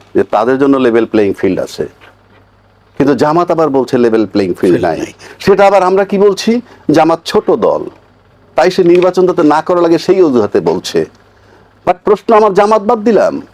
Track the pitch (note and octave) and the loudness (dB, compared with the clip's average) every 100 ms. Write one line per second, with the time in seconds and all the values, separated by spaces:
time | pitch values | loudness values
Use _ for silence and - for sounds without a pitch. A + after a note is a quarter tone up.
0 | _ - G2 G#2+ A#2 C3 C#3 C3+ B2 A2+ | _ -4 -2 -2 0 0 2 2 2 0
1 | A2 A2 G2+ F#2 G2 F2+ - - D2+ _ | 0 0 -2 -2 -4 -4 -8 -10 -12 _
2 | - _ _ _ _ _ _ _ _ - | -20 _ _ _ _ _ _ _ _ -2
3 | C#3 B2+ D3+ E3 F3 E3 D#3 C3+ B2 C3 | 0 2 0 0 0 -2 0 -2 -2 0
4 | A#2 A2 G#2+ G#2 F#2+ F2+ G2 - F2 - | 2 0 -2 -4 -4 -2 0 0 -2 -6
5 | - - - - - G3 G3 G3 F3+ F#3+ | -10 -14 -20 -6 0 2 4 4 2 0
6 | G3 G3+ G3+ F#3+ - A#3+ - - - E3 | -2 0 0 0 -2 -4 -6 -10 -2 0
7 | D#3+ E3 - G#3 G3+ C#3+ F#2 D2+ - - | 2 0 -2 -4 -2 -2 0 -2 -8 -16
8 | _ _ _ _ _ - F3 F#3 F3 F3+ | _ _ _ _ _ 0 0 2 2 4
9 | F3+ F3+ F3+ E3+ D3+ D3+ D#3 F3 E3+ E3 | 2 0 0 2 2 0 0 0 0 0
10 | - F#3+ E3+ B2 G#2 G2+ E2 F2 - E2+ | 0 2 2 2 0 -2 -2 -4 -4 -6
11 | D#2 _ _ _ _ _ _ _ - - | -6 _ _ _ _ _ _ _ -6 -4
12 | - - - F#4+ G#4+ G3+ G#3 A3 G3+ A#3+ | -2 -2 0 0 2 2 0 0 0 -2
13 | G#3+ G3+ F#2 D2 - | 0 0 0 -4 -14